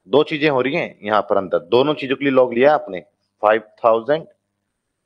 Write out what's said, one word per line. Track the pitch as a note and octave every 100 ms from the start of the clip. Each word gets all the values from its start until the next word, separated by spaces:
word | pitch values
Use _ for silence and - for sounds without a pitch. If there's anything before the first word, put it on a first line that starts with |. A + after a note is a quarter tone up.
| -
दो | C3+
चीजें | D#3 D3+ D3+
हो | C3
रही | B2+
हैं | D#3+ A#2 -
यहां | G2+ G#2+
पर | F#2+ G2
अंदर, | F#2 E2+
दोनों | E2+ A#2+ C#3+
चीजों | D3 C3+ C3
के |
लिए | C#3
log | C3 B2
लिया | A#2+ C#3
आपने, | D3+ G2 F#2 - _ _ _
फ़ाइव | G#2 A2 - _
थाउजेंड | A#2 A2+ A2+ D#3 - _ _ _ _ _ _ _